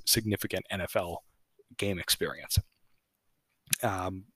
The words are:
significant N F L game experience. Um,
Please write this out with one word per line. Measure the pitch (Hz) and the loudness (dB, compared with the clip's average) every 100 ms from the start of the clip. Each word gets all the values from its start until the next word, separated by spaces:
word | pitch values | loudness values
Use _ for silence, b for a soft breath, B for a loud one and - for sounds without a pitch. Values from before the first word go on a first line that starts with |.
significant | - 117 110 101 - 92 - | 6 4 4 0 0 -2 -2
N | 98 | -4
F | 87 | 0
L | 107 87 85 - _ _ _ _ - | 0 0 -6 -10 _ _ _ _ -4
game | 101 90 | -2 0
experience. | - - 82 64 - - - _ _ _ _ _ _ _ _ _ _ - | 0 0 0 -4 -2 -2 -2 _ _ _ _ _ _ _ _ _ _ 0
Um, | 113 95 92 95 - | 2 0 -2 -6 -12